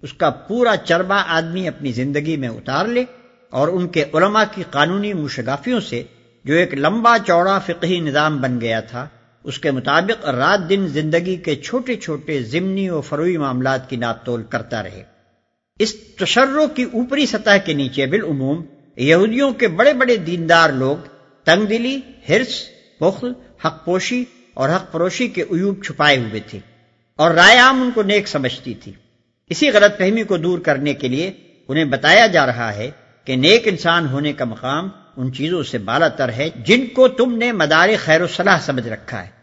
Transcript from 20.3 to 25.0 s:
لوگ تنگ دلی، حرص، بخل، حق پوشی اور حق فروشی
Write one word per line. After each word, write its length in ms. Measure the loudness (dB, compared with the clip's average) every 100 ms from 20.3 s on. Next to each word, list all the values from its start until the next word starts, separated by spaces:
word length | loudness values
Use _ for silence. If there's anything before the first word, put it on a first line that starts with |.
| -4 2 4 4
لوگ 240 | 2 -2 -2 -8 -20 _ _ 2
تنگ 200 | 2 2
دلی، 340 | 0 -2 -6 -10 -18 0
حرص، 360 | 0 0 -8 -12 -20 _ _
بخل، 320 | -2 -2 -8 -10 -18 _
حق 200 | -6 -6
پوشی 400 | -4 -2 -2 -4 -6 _ _
اور 140 | -4 -2
حق 240 | -2 -4
فروشی 360 | -2